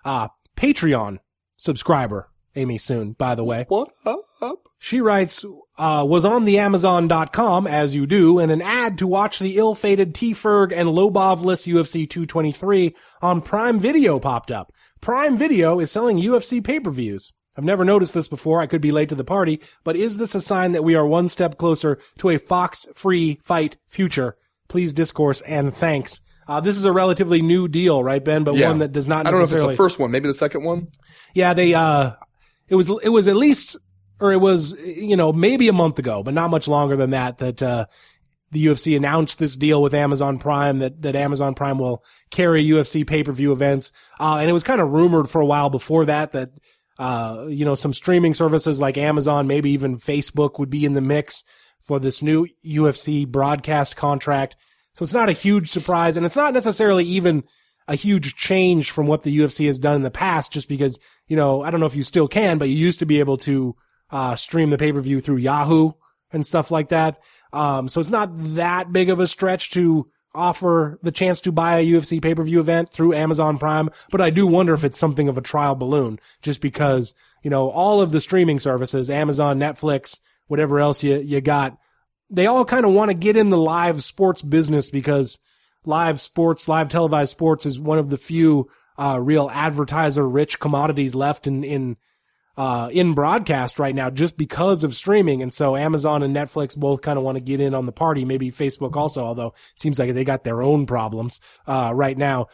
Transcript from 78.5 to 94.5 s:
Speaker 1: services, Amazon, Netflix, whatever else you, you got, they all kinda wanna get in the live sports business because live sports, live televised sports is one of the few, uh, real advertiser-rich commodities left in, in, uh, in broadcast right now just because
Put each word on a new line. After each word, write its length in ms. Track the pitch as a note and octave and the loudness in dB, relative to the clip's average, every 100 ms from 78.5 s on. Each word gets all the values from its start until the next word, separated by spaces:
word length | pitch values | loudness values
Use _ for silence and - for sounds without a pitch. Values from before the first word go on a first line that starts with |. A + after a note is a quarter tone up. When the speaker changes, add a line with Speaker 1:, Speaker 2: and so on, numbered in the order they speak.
| C#3+ | 2
Speaker 1:
services, 520 | C#3+ B2+ B2+ C#3 B2+ | 0 -2 -2 -4 -2
Amazon, 480 | C#3+ D3+ C#3 D3 C#3 | -2 -2 0 0 0
Netflix, 600 | D3 C3+ D#3 C#3 - - _ _ - | -2 -4 -2 -2 -4 -18 _ _ -6
whatever 320 | D3 D3+ C#3+ | -2 0 2
else 240 | D3 C#3 | 2 0
you, 160 | C#3+ C#3 | 0 0
you 200 | C#3+ C#3+ | -2 -2
got, 380 | C3+ C#3+ C3+ - _ _ _ _ - | 0 0 -2 -8 _ _ _ _ -8
they 160 | F3+ G3 | 0 2
all 200 | B3+ B3 | 2 2
kinda 240 | B3+ A3 | 2 4
wanna 240 | F#3+ G#3+ | 4 2
get 240 | F3+ G3 A3 | 0 2 4
in 120 | G#3 | 4
the 60 | F3+ | 4
live 460 | D#3+ E3+ F3 D#3 | 2 2 0 -2
sports 380 | - - G3 F3+ | -6 0 0 0
business 480 | D3 D#3 D3+ D3+ C3+ | 0 0 2 0 -2
because 500 | C#3 C3 C#3+ B2+ - _ _ _ _ - | -4 -2 0 -2 -6 _ _ _ _ -4
live 340 | D#3 E3+ D3 | 0 0 -2
sports, 480 | - - E3 D#3+ - | -6 0 0 0 0
live 220 | D#3+ D3+ | 0 0
televised 420 | E3 D#3+ D3+ C#3 | 0 0 0 0
sports 340 | - D#3+ D#3 D3 | 0 0 0 -2
is 140 | B2+ | -6
one 180 | D3+ D#3 | -2 0
of 120 | C#3+ | 0
the 80 | C#3 | -4
few, 520 | - E3 D#3+ D3 C3 _ _ - | -4 2 4 4 0 _ _ -6
uh, 200 | C#3 C3 | -2 -2
real 280 | B2+ D3+ C#3 | 2 2 2
advertiser-rich 1080 | C3 D#3 D3 C#3+ D3+ D#3 C#3 C3 C3+ D3+ - | -2 -4 -2 -4 0 0 0 0 0 -2 -2
commodities 560 | D3+ C#3+ D3+ C#3+ C3+ B2+ | -2 0 0 -2 -2 -2
left 320 | C#3 C#3+ C#3+ | -2 -2 -4
in, 160 | C3+ | -4
in, 320 | C#3+ C#3+ B2+ A#2 _ _ _ _ _ - | -4 -4 -6 -8 _ _ _ _ _ -6
uh, 320 | C3+ A#2+ A#2+ | -4 -4 -2
in 220 | F3 F3 | 0 0
broadcast 640 | D3 D3 A3 F#3+ C#3+ B2 - | 2 0 0 0 -2 -2 -4
right 160 | C#3 C3+ | -4 -2
now 140 | C3 | -4
just 260 | C3 E3 - | -2 -4 -4
because 480 | D3+ | -6